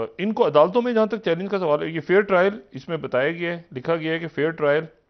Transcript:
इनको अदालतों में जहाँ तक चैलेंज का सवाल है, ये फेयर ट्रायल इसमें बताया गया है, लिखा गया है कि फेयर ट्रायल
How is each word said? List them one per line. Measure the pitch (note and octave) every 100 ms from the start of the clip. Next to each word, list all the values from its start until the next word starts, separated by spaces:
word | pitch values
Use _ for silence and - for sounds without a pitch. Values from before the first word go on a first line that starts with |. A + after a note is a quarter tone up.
| A2+ -
इनको | G3 A3
अदालतों | F#3 D3 E3 A#3
में | A#3+
जहाँ | A3 G#3+
तक | A3
चैलेंज | F#3+ E3 G3
का | G3
सवाल | E3+ D3+
है, | D#3+
ये | D#3+
फेयर | C#3+ F#3
ट्रायल | G#3 F#3 F#3+ A3 -
इसमें | - - D#3+
बताया | C3+ B2+ C#3+
गया | E3+ E3+
है, | E3+ E3+
लिखा | C3 C#3+ E3
गया | D#3
है | E3
कि | E3
फेयर | - D3+
ट्रायल | E3 D3 D3+ D#3+ _